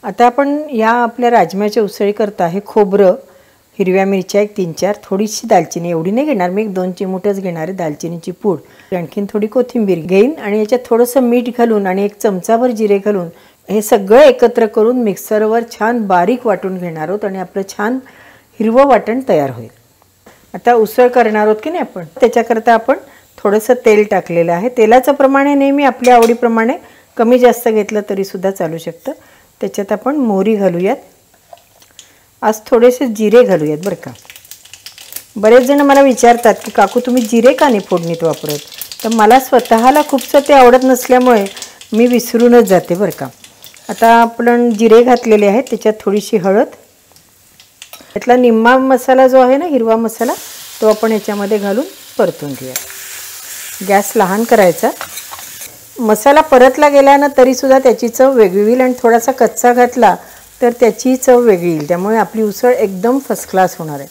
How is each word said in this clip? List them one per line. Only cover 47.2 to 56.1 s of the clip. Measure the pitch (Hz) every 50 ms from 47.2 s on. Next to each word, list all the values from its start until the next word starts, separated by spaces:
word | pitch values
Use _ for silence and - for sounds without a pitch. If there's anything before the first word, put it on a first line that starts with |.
| _ _ _ _ _ _ _ _ - _ _ _ - - - - - - -
त्यातला | 202 - - 240
निम्मा | 247 247 247 233 220 226 233 254 262
मसाला | 262 262 262 247 254 - 262 262 262 262
जो | 254 262
आहे | 254 247 262 277
ना, | 330
हिरवा | 359 294 254 226 226 226
मसाला, | 226 226 220 214 - 226 247 339 392 - - - - - - - -
तो | - 214
आपण | 214 214 226 226
याच्यामध्ये | 220 214 208 - 208 202 202 196 214 208
घालून | 196 202 196 220 302 370 - - - - - -
परतून | 226 180 156 - 147 147
घेऊया. | 135 123 131 131 127 - - - - - - - - - - - - - - - - - - - - - 196 185
गॅस | 202 196 202 - -
लहान | 233 202 175 190 208 233
करायचा. | 233 247 220 202 180 165 - - 240 - - - - - - - - - - - - - - - - - - - - - -
मसाला | 247 214